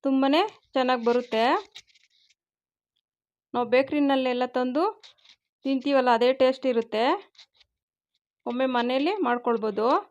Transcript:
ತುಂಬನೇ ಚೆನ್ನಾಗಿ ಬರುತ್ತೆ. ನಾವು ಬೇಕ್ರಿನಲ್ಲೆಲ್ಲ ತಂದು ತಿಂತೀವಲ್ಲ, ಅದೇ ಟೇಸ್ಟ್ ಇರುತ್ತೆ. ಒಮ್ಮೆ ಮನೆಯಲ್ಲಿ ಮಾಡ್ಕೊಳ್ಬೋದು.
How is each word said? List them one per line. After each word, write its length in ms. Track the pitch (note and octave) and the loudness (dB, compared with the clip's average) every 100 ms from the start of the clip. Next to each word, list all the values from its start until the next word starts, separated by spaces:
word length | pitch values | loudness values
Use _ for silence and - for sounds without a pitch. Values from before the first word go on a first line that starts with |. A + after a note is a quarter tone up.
| C#4 | 0
ತುಂಬನೇ 360 | C4+ C4+ D4+ G#4 - _ C4 | 0 2 2 0 -6 _ -4
ಚೆನ್ನಾಗಿ 280 | B3 B3+ A#3 | 0 0 0
ಬರುತ್ತೆ. 340 | A#3+ A#3+ A3 A#3 F4+ G4+ - _ _ _ _ _ _ _ _ _ _ _ _ _ _ _ _ _ | -2 -2 -2 0 0 -4 -20 _ _ _ _ _ _ _ _ _ _ _ _ _ _ _ _ _
ನಾವು 140 | B3 A#3+ | -4 2
ಬೇಕ್ರಿನಲ್ಲೆಲ್ಲ 720 | B3 C4+ D4 C#4+ C4+ B3+ B3 B3 B3+ | 2 2 0 2 2 0 -2 -2 -2
ತಂದು 260 | B3+ B3+ G4 G#4+ - _ _ _ _ _ C4+ | -2 0 -2 -4 -20 _ _ _ _ _ -4
ತಿಂತೀವಲ್ಲ, 480 | C4+ C#4 C4+ B3+ A3+ | -2 0 2 2 2
ಅದೇ 100 | B3 B3+ | 2 4
ಟೇಸ್ಟ್ 260 | B3+ C4 C4+ | 2 2 -2
ಇರುತ್ತೆ. 300 | A#3 A3+ G#3+ B3 F#4+ - _ - _ _ _ _ _ _ _ _ _ - | -2 -2 -2 0 -2 -6 _ -20 _ _ _ _ _ _ _ _ _ -10
ಒಮ್ಮೆ 160 | B3 C4 B3 | -4 -2 0
ಮನೆಯಲ್ಲಿ 380 | A#3+ C4 D4+ G#4 C#4 | -2 0 -2 -2 -2
ಮಾಡ್ಕೊಳ್ಬೋದು. 640 | A#3+ A#3+ A#3 G#3+ G3 A3+ E4+ G#4 | -2 -2 -2 -2 -2 0 0 -4